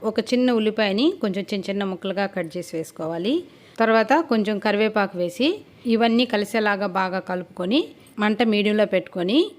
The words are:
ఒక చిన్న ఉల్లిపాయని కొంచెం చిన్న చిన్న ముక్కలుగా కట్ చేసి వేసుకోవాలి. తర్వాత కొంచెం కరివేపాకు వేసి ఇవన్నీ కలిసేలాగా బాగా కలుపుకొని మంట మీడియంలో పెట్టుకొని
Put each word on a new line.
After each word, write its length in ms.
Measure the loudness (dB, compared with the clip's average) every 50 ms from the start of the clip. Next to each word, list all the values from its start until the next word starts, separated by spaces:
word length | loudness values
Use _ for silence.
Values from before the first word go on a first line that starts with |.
| -4 -2
ఒక 80 | -2 -2 -2 0 0
చిన్న 180 | 2 2 2 2 2
ఉల్లిపాయని 480 | 2 0 2 2 0 2 2 2 2 0 0 0 -2
కొంచెం 200 | -2 -2 -2 -4 -4 -6
చిన్న 120 | -6 -4 -4
చిన్న 120 | -4 -2 -2 -4 -4
ముక్కలుగా 340 | -6 -6 -6 -2 -2 -2 -2 -2
కట్ 180 | -6 -6 -6 -6 -10
చేసి 140 | -10 -8 -8 -8
వేసుకోవాలి. 580 | -8 -8 -10 -8 -6 -6 -4 -4 -2 0 0 -2 -2 -6 -18 -20 -20 -20 -2 0
తర్వాత 320 | 2 4 4 4 4 4 2 2 4 2 0
కొంచెం 220 | 0 2 0 -2 -2 0 0
కరివేపాకు 480 | 2 2 2 2 2 0 0 0 -2 -4 -4
వేసి 240 | -4 -2 0 0 0 0 -2 -8 -18 -20 -10 -2 0 2
ఇవన్నీ 280 | 2 4 4 4 2 2 2 0
కలిసేలాగా 520 | -2 -2 0 -2 0 0 0 0 0 -2 -2 -2 -2
బాగా 180 | -2 -2 -2 -6 -4 -4
కలుపుకొని 480 | -6 -6 -6 -10 -10 -8 -4 0 0 0 0 -2 -8 -20 -20 -20 -6 -2
మంట 220 | 0 0 2 2 2 2 2
మీడియంలో 320 | 2 2 2 2 2 2 2 2
పెట్టుకొని 440 | -2 -2 -2 -6 -4 -2 2 2 2 2 0 -4